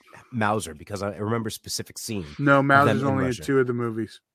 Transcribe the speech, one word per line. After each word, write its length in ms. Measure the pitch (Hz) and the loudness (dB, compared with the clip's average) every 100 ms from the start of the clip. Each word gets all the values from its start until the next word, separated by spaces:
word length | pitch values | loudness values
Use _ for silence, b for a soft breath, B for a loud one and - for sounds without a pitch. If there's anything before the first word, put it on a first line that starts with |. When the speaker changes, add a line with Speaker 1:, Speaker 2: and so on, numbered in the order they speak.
| B B - | B B -10
Speaker 1:
Mauser 440 | 120 104 107 82 | -2 0 0 -4
because 280 | 76 - 101 | -12 -10 -6
I 140 | 101 92 | -6 -4
remember 320 | 104 117 110 | -4 -2 -4
a 40 | |
specific 460 | - - - - - | -10 -10 -10 -10 -12
scene 280 | - 107 78 73 | -8 -8 -8 -2
Speaker 2:
No, 200 | 143 139 | 4 4
Speaker 1:
of 0 | |
them 80 | 139 | 6
Speaker 2:
Mauser's 360 | 139 139 107 | 6 6 4
Speaker 1:
in 60 | 139 | 2
Speaker 2:
only 140 | 135 | 0
in 40 | 131 | 0
Speaker 1:
Russia. 140 | 117 | -2
Speaker 2:
two 160 | - 135 | 0 2
of 60 | 123 | 2
the 60 | |
movies. 480 | 120 117 113 107 - _ | 0 -4 -4 -8 -10 _